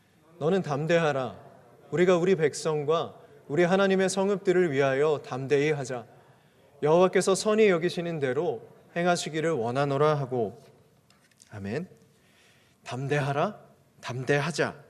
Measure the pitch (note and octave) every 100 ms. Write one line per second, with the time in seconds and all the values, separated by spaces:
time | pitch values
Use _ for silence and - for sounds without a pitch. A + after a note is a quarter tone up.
0 | _ _ _ - D3 F#3+ D#3 C#3 D#3+ E3+
1 | D#3+ C3+ A#2+ F#2+ - - - - - D3+
2 | F3+ F3+ F3+ F3+ D#3 - E3 D3+ C#3+ D#3+
3 | A#2+ - - - - D3 F3 F#3+ G3 F#3+
4 | F#3+ F#3+ G3 G3 F#3+ F3+ F3+ C3+ C#3 C3+
5 | D3+ C#3+ - C3 C3 C#3+ D3 C#3+ B2 B2
6 | A2 - _ _ _ _ _ - C#3+ E3
7 | F3+ F#3+ F3+ F#3 G#3+ G#3+ G#3+ F3 E3+ -
8 | E3+ E3 C3+ D3 E3+ A#2 - - _ E3+
9 | F3 F3 - D#3 D#3+ D3+ A2+ B2+ C#3+ C#3
10 | D3+ D3 B2 B2 G#2 - - _ _ _
11 | _ _ _ _ - G#2+ G2 B2+ F#3 -
12 | _ _ _ _ _ _ _ _ - B2
13 | C#3 D3 C#3 C#3 F#3 G#3+ - _ _ _
14 | - B2 B2+ C#3+ C#3+ D#3 B2+ - -